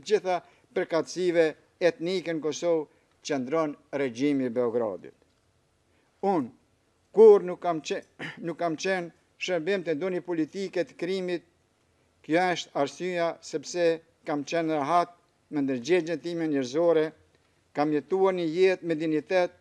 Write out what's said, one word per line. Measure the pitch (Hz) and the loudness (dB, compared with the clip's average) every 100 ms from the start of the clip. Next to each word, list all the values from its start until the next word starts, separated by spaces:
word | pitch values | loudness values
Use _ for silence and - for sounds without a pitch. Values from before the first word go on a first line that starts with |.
| 165 | 0
gjitha | 208 185 175 - _ _ | 0 0 -4 -6 _ _
përkatësive | 190 170 165 147 170 180 170 156 - _ - | -6 -2 -2 -2 -2 2 4 2 0 _ 0
etnike | 175 165 170 190 160 | 0 0 -4 -4 -4
në | 165 | -4
Kosovë | 151 135 170 165 147 _ _ _ - | -4 -2 0 0 -2 _ _ _ -6
qëndron | 143 123 160 151 139 _ | -4 -2 0 -2 -4 _
regjimi | 139 135 117 147 139 127 | -4 -4 0 0 0 0
i | |
Beogradit. | 120 120 120 110 87 73 - _ _ _ _ _ _ _ _ _ _ | -2 0 0 -2 -6 -12 -20 _ _ _ _ _ _ _ _ _ _
Unë | 196 180 117 - _ _ _ _ _ | -2 0 -2 -10 _ _ _ _ _
kur | 196 220 202 | 8 10 10
nuk | 180 175 | 4 -4
kam | 175 160 | -4 -4
qe-, | - 190 - - | -4 -8 -10 -14
<clears throat> | 160 - 165 | -14 -10 -8
nuk | 160 | -4
kam | 170 151 | -4 -2
qenë | 190 190 170 - _ - | -2 -2 -4 -14 _ -10
shërbim | - 175 156 202 165 | -4 -2 -2 -2 -2
të | 147 | -4
ndonjë | 185 180 175 | -2 -4 -4
politike | 170 147 190 190 180 | -2 -4 -4 -6 -4
të | 160 - | -4 -6
krimit, | 175 190 180 175 - _ _ _ _ _ _ _ | -6 -4 -4 -6 -8 _ _ _ _ _ _ _
kjo | - 165 185 | -2 0 2
është | 165 - | -2 -4
arsyeja | 160 139 - 180 175 165 - | -4 -4 -4 -6 -2 -2 -4
sepse | - 156 - 175 170 160 - _ - | -8 -10 -6 0 2 0 -6 _ -6
kam | 147 135 | -6 -2
qenë | 170 160 156 | -2 0 -2
rahat | 139 175 170 - _ _ - | 0 0 0 -6 _ _ -8
me | 151 | -2
ndërgjegjen | 135 131 123 180 165 156 | -2 -2 0 0 0 -6
time | 170 170 160 | -6 -4 -2
njerëzore, | 139 123 147 170 160 156 - _ _ _ _ _ | -2 -2 0 2 2 0 -6 _ _ _ _ _
kam | - 151 147 | -2 0 -2
jetuar | 143 190 190 180 | -2 2 2 2
një | 165 | -2
jetë | 165 190 180 170 | 2 4 2 -2
me | |
dinitet | 156 160 151 - 185 175 - | -4 -2 -2 0 0 0 -4